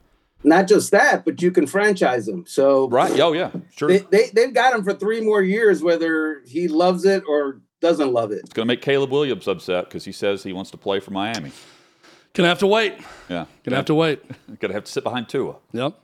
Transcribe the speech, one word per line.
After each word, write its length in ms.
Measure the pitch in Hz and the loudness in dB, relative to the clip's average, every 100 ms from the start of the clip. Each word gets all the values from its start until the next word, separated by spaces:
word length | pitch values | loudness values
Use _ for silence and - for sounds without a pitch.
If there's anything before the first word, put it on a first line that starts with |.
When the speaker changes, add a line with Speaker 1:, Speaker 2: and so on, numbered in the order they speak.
| _ _ _ _ | _ _ _ _
Speaker 1:
Not 240 | 143 170 190 | 4 4 6
just 240 | 202 - | 2 4
that, 320 | 196 285 196 - | 2 4 2 -2
but 160 | 139 | -2
you 100 | 175 | 0
can 140 | 180 139 | 2 0
franchise 600 | 196 208 190 156 123 107 | 0 0 2 0 -2 -6
him. 180 | 92 87 | -10 -8
So 440 | - 135 135 135 | 0 4 4 2
Speaker 2:
Right. 280 | 123 175 135 | 2 2 2
Oh, 120 | 165 | 2
yeah. 180 | 156 180 - - - | 0 -4 -8 -14 -6
Sure. 120 | 147 | 2
Speaker 1:
they, 100 | 190 | 2
they, 300 | 190 202 - | 4 2 2
they've 200 | 202 254 | 2 0
got 200 | 233 254 233 | 2 2 2
him 80 | |
for 100 | 190 | -2
three 280 | 190 196 226 | -4 -2 -2
more 200 | 214 208 | 0 2
years, 400 | 190 156 214 170 | 2 2 2 2
whether 600 | 170 165 165 160 156 147 - | 2 0 0 -2 -4 -6 -10
he 220 | 143 175 | -6 -2
loves 380 | 151 180 180 185 | 2 2 2 2
it 180 | 196 170 | 0 0
or 340 | 147 139 131 _ - | -2 -2 -8 _ -4
doesn't 320 | 165 156 139 | 0 2 0
love 200 | 120 110 | 0 -2
it. 80 | 104 | -6
Speaker 2:
It's 140 | - | -8
gonna 120 | - 113 | -6 -2
make 160 | 123 | -2
Caleb 300 | - 139 135 | 0 0 2
Williams 360 | 139 147 101 101 | 0 0 -2 -4
upset 420 | 90 - 90 90 | -4 -2 -4 -4
'cause 140 | 87 98 | -10 -14
he 60 | |
says 320 | 92 101 101 | -4 -2 -2
he 80 | 101 | -6
wants 160 | 92 98 | -10 -12
to 60 | - | -10
play 220 | 101 98 | -4 -4
for 120 | - | -4
Miami. 400 | 98 104 113 71 - - - _ _ _ _ _ | -6 -6 -6 -10 -16 -20 -20 _ _ _ _ _
Speaker 3:
Gonna 140 | - 170 | 0 2
have 100 | 175 | 2
to 80 | 196 | 2
wait. 260 | 214 214 - - - - | 2 0 -4 -20 -20 -10
Speaker 2:
Yeah. 160 | 87 78 _ | -8 -8 _
Speaker 3:
Gonna 120 | - 127 | -6 -4
have 100 | - | 0
to 100 | 156 | 0
wait. 260 | 160 143 - - | 0 -2 -10 -20
Speaker 2:
<laughs> 180 | - 107 | -20 -8
Gonna 140 | 104 | -6
have 120 | 98 - | -6 -6
to 60 | |
sit 120 | - | -6
behind 260 | 110 120 113 | -4 -4 -4
Tua. 260 | 139 110 - _ | -4 -4 -8 _
Speaker 3:
Yep. 220 | 117 135 - | -6 -6 -6